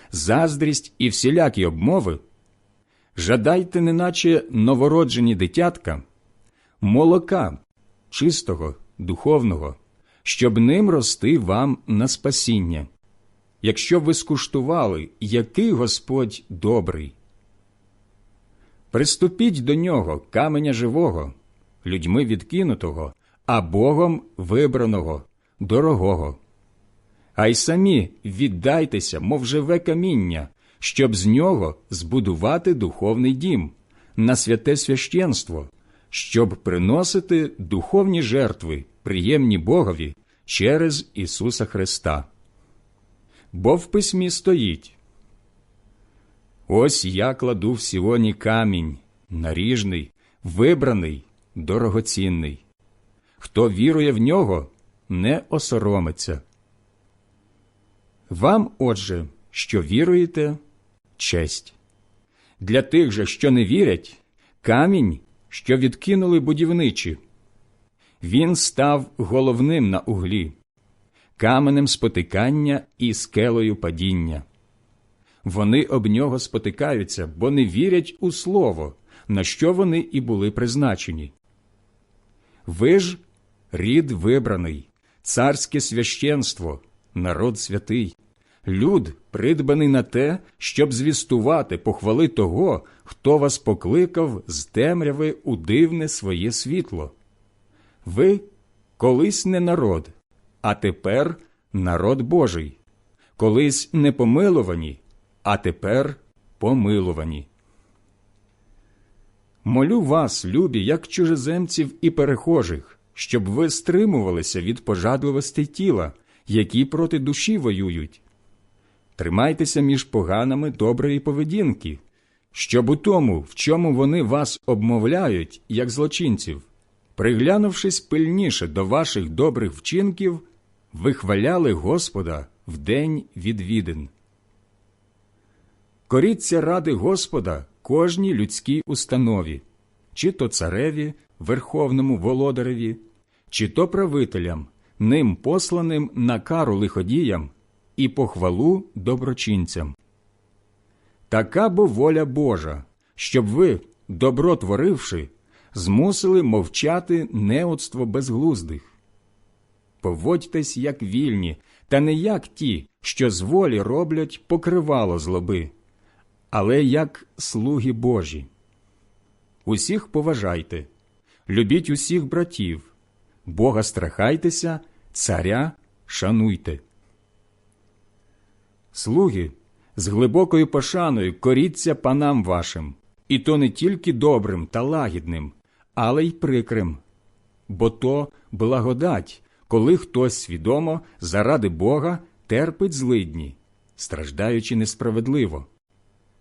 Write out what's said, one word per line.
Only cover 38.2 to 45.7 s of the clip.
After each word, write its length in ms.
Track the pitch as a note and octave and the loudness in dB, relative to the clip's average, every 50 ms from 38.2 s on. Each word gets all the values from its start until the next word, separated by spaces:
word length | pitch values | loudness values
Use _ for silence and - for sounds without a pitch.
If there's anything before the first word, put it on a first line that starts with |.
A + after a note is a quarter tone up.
жертви, 640 | C#3+ G#2+ A#2+ C#3 C3 G#2+ - - - D#2+ D2+ C#2+ C#2+ _ _ _ - | 0 0 2 2 2 0 -2 -6 -8 -8 -8 -8 -8 _ _ _ -6
приємні 540 | G2+ G2 F#2 F2 A2 D3+ D3 C3+ A#2 G#2 | -4 -2 0 2 2 2 4 4 4 2
Богові, 580 | F2 E2 G2+ D3+ F3+ C#3+ G2 E2+ D#2 D#2 D2 D2 _ _ _ _ _ _ | 2 2 2 4 4 4 2 -2 -4 -6 -10 -10 _ _ _ _ _ _
через 640 | - - - F#2 A#2 D3 D#3+ E3 E3 C#3+ D3 - _ - | -6 -2 0 2 2 4 4 2 0 -2 -4 -8 _ -8
Ісуса 520 | G#2 F#2 F2 - - - A#2+ A#2 - G#2+ | -8 -8 -6 -6 -4 -4 -4 -2 -2 -6
Христа. 600 | - - G2 F#2+ - - - - D#2+ D2+ D2 C#2 - _ _ _ _ _ _ _ _ _ _ _ _ _ _ _ _ _ _ _ _ _ _ _ - - | -4 -2 -4 -4 -4 -4 -4 -4 -4 -4 -4 -6 -10 _ _ _ _ _ _ _ _ _ _ _ _ _ _ _ _ _ _ _ _ _ _ _ -14 -8
Бо 200 | F2+ F#2 A#2+ D#3 | 0 2 4 4
в 100 | F3 - | 2 0
письмі 440 | - - G#3 G#3 - - F#3 F3+ F3+ | 0 0 0 0 0 0 -2 -2 -2
стоїть: 680 | E3+ - - G3 F3+ D#3+ A2+ F#2+ D#2+ D2+ - - _ _ _ _ _ _ - _ - _ _ _ _ _ _ _ | -2 -2 2 2 2 2 2 0 -2 -4 -8 -20 _ _ _ _ _ _ -20 _ -20 _ _ _ _ _ _ _